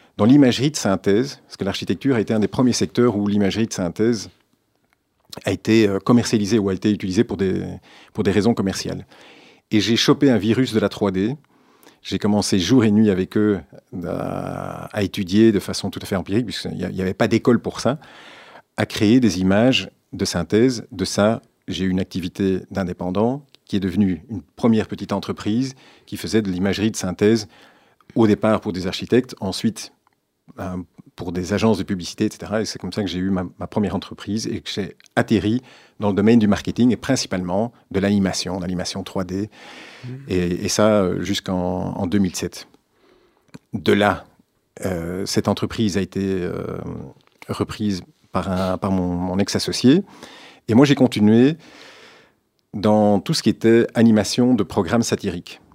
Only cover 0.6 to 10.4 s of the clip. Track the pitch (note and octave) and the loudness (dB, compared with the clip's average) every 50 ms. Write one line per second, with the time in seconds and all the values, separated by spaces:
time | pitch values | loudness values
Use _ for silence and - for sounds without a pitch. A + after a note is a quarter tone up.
0.6 | B2+ D3+ C#3+ - - G#2+ F#2+ F2+ - G2+ G2 G#2+ C3 C#3+ - - _ - - - | 0 -2 -2 -2 -2 -2 -2 0 0 2 2 2 0 -2 -8 -16 _ -16 -10 -8
1.6 | F#2+ G2 G2 - G2+ - G2+ - - C3+ C3 A2+ G2 - A2+ G#2+ G2+ F#2+ - - | -6 -6 -6 -6 -4 -6 -4 -2 0 0 0 0 0 0 0 0 0 0 0 2
2.6 | B2+ B2 A2 - G#2 - - B2 A#2+ B2 G2 G#2 G2+ G2+ G2+ G#2 G2+ F#2+ F2+ G#2 | 2 2 2 0 -2 -2 0 2 2 2 2 0 0 0 0 0 0 0 0 -2
3.6 | A2+ G#2+ - - F#2+ E2+ E2 - G#2+ A#2 A#2+ G2+ F#2 G2 _ _ _ _ _ _ | -4 -4 -4 -4 -4 -4 -2 0 0 0 0 -2 -6 -14 _ _ _ _ _ _
4.6 | _ _ _ _ _ _ _ _ _ _ _ _ _ _ - - - G#2+ G2 - | _ _ _ _ _ _ _ _ _ _ _ _ _ _ -14 -8 -6 -4 -4 -2
5.6 | - - A2 A2+ A2 G2 G2 G2 - - A#2+ A#2 A2+ - - A2 G#2 F#2+ A2 A2 | 0 4 4 6 4 4 2 0 2 4 4 4 4 2 0 -2 0 2 0 0
6.6 | G2 G2 F#2+ F2+ - G#2+ G#2 F2+ - F#2+ F2+ G#2 A#2+ - G2+ F2+ G2 F#2+ F#2 F#2 | 0 0 -2 0 0 0 0 0 -2 -2 0 0 0 0 -2 -4 -2 -2 -2 -4
7.6 | F#2 F#2 F2+ F#2+ _ - - - - _ - - G#2 G2+ F#2 G#2+ F#2+ A#2 A#2 - | -6 -8 -10 -14 _ -20 -20 -20 -20 _ -6 -4 -2 0 2 2 2 2 0 0
8.6 | G2+ F#2+ F#2 - - F2+ F2+ F#2 G2+ _ - - - - - - - - _ _ | -2 -4 -4 -6 -6 -8 -8 -10 -12 _ -20 -20 -20 -20 -20 -20 -20 -20 _ _
9.6 | _ - G#2+ G#2+ F#2+ G#2 A2+ G#2+ - - C#3+ - D3 C#3 A#2+ G#2 | _ -2 0 0 2 2 0 2 4 2 2 4 4 2 2 2